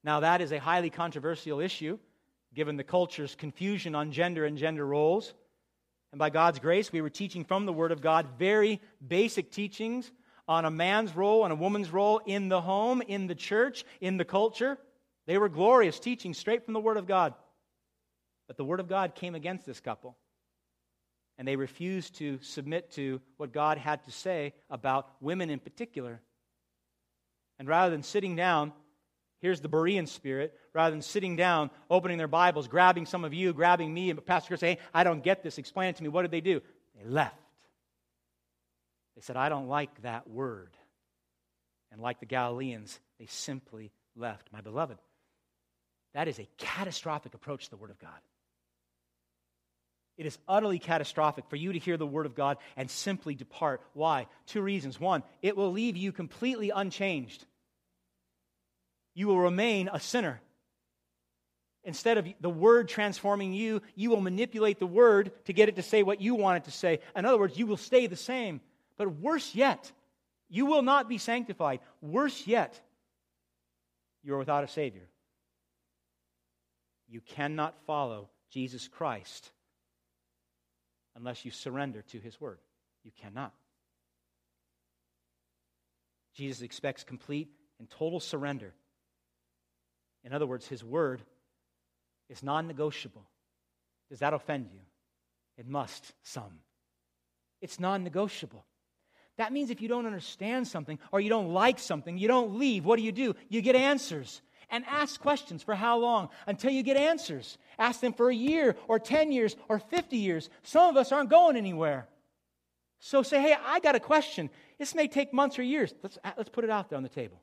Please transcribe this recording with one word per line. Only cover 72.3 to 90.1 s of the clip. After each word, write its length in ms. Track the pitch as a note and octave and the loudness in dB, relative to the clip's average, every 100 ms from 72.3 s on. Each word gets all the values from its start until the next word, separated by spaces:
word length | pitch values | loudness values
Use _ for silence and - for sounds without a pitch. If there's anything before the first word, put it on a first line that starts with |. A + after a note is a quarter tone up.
| - F#3 | -4 0
yet, 340 | A#3 D#3 - _ _ _ _ _ _ _ _ _ _ _ _ _ _ | 0 0 -8 _ _ _ _ _ _ _ _ _ _ _ _ _ _
you 100 | C#3+ | -6
are 60 | C#3 | -6
without 260 | C3+ C#3+ | 0 0
a 40 | C#3+ | 0
Savior. 400 | - C#3 F#2+ F2+ _ _ _ _ _ _ _ _ _ _ _ _ _ _ _ _ _ _ _ _ | -4 -6 -8 -20 _ _ _ _ _ _ _ _ _ _ _ _ _ _ _ _ _ _ _ _
You 140 | A#2 | -20
cannot 560 | _ - C#3+ D#3 D3+ - - | _ -6 -6 -4 -6 -6 -6
follow 440 | D3 C3+ G#2+ G#2 _ _ | -4 -2 -6 -14 _ _
Jesus 380 | C3+ B2+ B2 - | -10 -10 -10 -16
Christ 640 | - D#3 A2 F2+ - - _ _ _ _ _ _ _ _ _ _ _ _ _ _ _ _ | -8 -6 -6 -12 -20 -20 _ _ _ _ _ _ _ _ _ _ _ _ _ _ _ _
unless 320 | A#2 B2 A#2+ B2 | -16 -14 -12 -14
you 40 | |
surrender 520 | - C#3 C3 C#3 G#2+ | -12 -10 -6 -6 -8
to 160 | G2+ A#2 | -16 -18
His 200 | A2 - | -18 -16
Word. 200 | D3 F#2 _ _ _ _ | -16 -16 _ _ _ _
You 80 | - _ | -20 _
cannot. 320 | G#2+ A2 C3+ _ _ _ _ _ _ _ _ _ _ _ _ _ _ _ _ _ _ _ _ _ _ _ _ _ _ _ _ | -16 -12 -12 _ _ _ _ _ _ _ _ _ _ _ _ _ _ _ _ _ _ _ _ _ _ _ _ _ _ _ _
Jesus 260 | - C#3 A#2+ | -12 -12 -10
expects 440 | A#2+ - C#3+ C3 | -14 -8 -8 -8
complete 440 | - B2+ - D3 D#3 _ _ _ | -14 -18 -10 -10 -10 _ _ _
and 100 | A#2 | -20
total 320 | - D#3+ F3 | -8 -6 -6
surrender. 540 | - D3+ C#3+ C#3 G2+ _ _ _ _ _ _ _ _ _ _ _ _ _ _ | -8 -8 -6 -8 -12 _ _ _ _ _ _ _ _ _ _ _ _ _ _